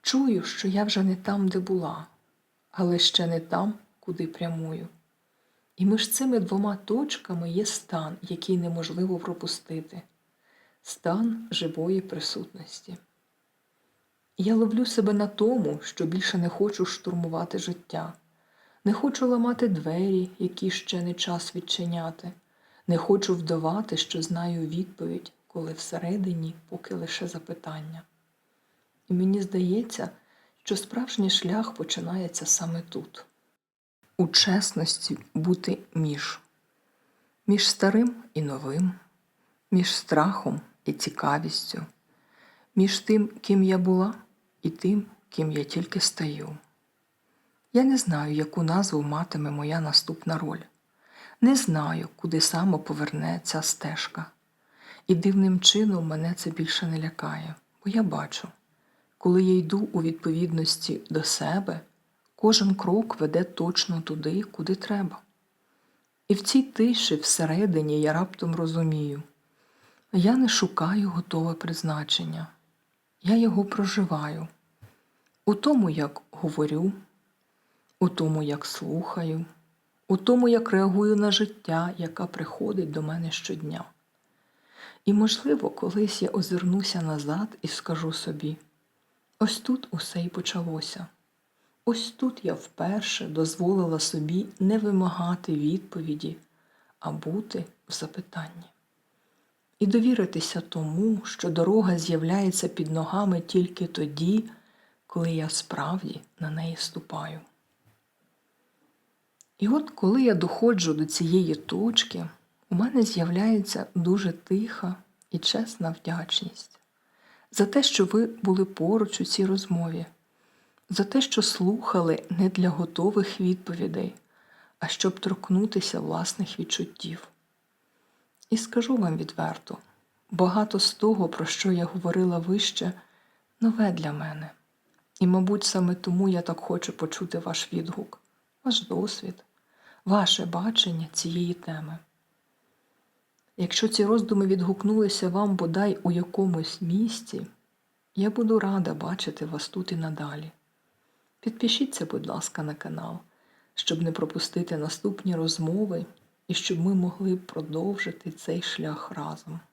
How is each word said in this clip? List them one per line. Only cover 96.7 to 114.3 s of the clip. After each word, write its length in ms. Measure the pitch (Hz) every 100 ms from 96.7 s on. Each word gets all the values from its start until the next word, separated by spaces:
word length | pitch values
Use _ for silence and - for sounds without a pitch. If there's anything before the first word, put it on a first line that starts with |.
| _ _ _
а 120 | 165
бути 540 | 151 156 185 220 190 165 _ _
в 60 |
запитанні». 720 | - 156 - - 170 156 170 170 _ _ _ _ _ _ _ _ _ _ _
І 60 | 202
довіритися 760 | 233 233 226 185 165 - 175
тому, 600 | - 165 156 160 220 208 -
що 240 | - 175
дорога 480 | 165 190 214 190 175
з'являється 720 | 165 160 165 190 196 185 180
під 240 | - 156
ногами 500 | 160 160 190 208 175
тільки 460 | 170 185 180 - 170
тоді, 560 | - 151 143 170 214 226 - _ _ _ _ _
коли 240 | 175 165
я 180 | 160 156
справді 720 | - - - 143 190 160 - - _
на 100 | 156
неї 240 | 156 165 160
ступаю. 640 | - 160 - 156 156 156 - _ _ _ _ _ _ _ _ _ _ _ _ _ _ _ _ _ _ _ _ _
І 100 | 208
от 220 | 285 302
коли 340 | - 190 247
я 100 | 247
доходжу 600 | 190 170 - 233 202 170
до 120 | 151 156
цієї 500 | - 165 185 170 151
точки, 680 | - 170 226 226 - - - - _ _ _
у 60 | 180
мене 280 | 240 254
з'являється 840 | 214 180 170 175 214 220 196 - - 180
дуже 360 | 175 196 190